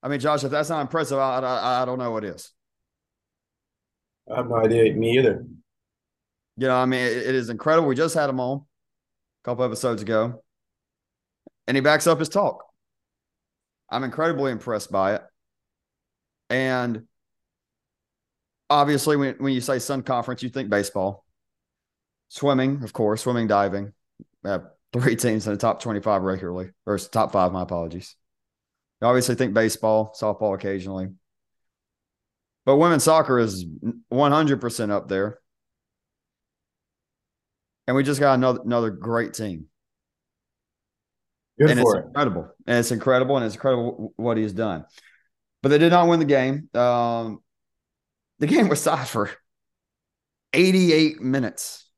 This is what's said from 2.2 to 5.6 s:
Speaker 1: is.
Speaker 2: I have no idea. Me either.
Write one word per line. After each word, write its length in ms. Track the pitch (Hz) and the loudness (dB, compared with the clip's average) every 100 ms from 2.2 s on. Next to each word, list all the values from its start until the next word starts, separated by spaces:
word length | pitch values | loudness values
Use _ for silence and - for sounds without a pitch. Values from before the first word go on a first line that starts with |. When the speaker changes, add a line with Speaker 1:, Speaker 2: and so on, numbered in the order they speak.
Speaker 1:
is. 280 | 104 80 - _ _ _ _ _ _ _ _ _ _ _ _ _ _ _ _ _ _ | -6 -10 -18 _ _ _ _ _ _ _ _ _ _ _ _ _ _ _ _ _ _
Speaker 2:
I 40 | 117 | -2
have 120 | 117 | 0
no 80 | 117 | 2
idea. 380 | 110 117 113 | 4 6 4
Me 240 | 104 113 120 | 4 2 4
either. 260 | 127 87 - - | 4 2 -8 -20